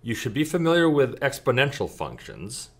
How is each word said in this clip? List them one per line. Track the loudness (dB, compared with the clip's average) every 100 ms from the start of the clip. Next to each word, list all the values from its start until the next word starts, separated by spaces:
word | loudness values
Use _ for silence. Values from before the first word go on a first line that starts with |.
You | -6
should | -4 -4
be | -2
familiar | -2 0 2 4 4
with | 4 2 2
exponential | -4 -2 0 2 2 0 -6
functions. | -6 -10 -10 -16 -12 -12 -12 -14 _